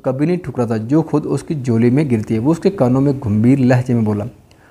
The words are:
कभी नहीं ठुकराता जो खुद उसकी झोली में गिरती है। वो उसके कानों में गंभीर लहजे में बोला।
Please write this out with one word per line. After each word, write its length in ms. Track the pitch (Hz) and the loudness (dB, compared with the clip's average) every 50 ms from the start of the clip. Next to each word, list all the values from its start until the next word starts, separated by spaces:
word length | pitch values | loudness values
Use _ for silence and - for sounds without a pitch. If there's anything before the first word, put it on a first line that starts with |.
| - | -6
कभी 200 | 135 127 131 151 | -4 -2 -2 0
नहीं 120 | 165 180 175 | -2 -2 -2
ठुकराता 400 | - 143 120 127 120 113 117 110 | -4 -6 -4 -4 -2 -2 -2 -4
जो 220 | 110 117 143 160 156 | -2 0 0 0 0
खुद 220 | 156 - 147 - - | 0 -2 -2 -2 -2
उसकी 280 | 147 139 - - 165 | -4 -4 -4 -6 -8
झोली 340 | 143 123 127 113 113 117 120 | -6 -2 0 0 2 2 2
में 180 | 120 147 160 135 | 2 2 0 0
गिरती 240 | 120 110 104 - 113 | 0 -2 -2 -2 -4
है। 60 | 110 | -2
वो 120 | 117 147 | 0 0
उसके 180 | 165 160 - 196 | 0 0 0 -2
कानों 300 | 196 - 131 123 127 135 | 0 0 0 2 2 2
में 120 | 139 143 135 | 2 0 0
गंभीर 440 | - - 104 104 107 110 120 139 139 | -2 -2 -2 0 2 4 4 4 4
लहजे 340 | 127 123 127 123 120 - 120 | 4 4 2 2 2 0 0
में 120 | 120 110 | 0 0
बोला। 200 | 107 107 104 - - - - _ _ _ _ _ _ | 0 -2 -2 -4 -8 -12 -16 _ _ _ _ _ _